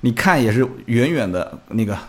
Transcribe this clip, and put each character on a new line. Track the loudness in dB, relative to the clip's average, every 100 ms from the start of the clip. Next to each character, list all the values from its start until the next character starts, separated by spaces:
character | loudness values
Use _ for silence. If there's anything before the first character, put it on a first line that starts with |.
你 | 0
看 | 0 2 4
也 | 2
是 | 2 0 -2 -2
远 | 2 2
远 | 2 -2
的 | -4 -6 -10 -6
那 | -2
个 | -2 -4